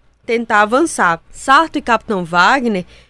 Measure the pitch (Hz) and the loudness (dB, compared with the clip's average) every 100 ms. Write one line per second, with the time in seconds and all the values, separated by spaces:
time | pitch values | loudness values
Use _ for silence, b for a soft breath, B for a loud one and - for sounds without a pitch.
0 | _ _ - 233 233 208 208 254 330 - | _ _ -6 -6 0 0 2 0 -2 0
1 | 180 165 _ - - 277 330 302 - 220 | -2 -2 _ -8 2 2 2 -4 -2 -4
2 | - 196 165 175 190 269 240 190 - b | -2 -6 -2 2 2 2 -2 -4 -8 b
3 | b | b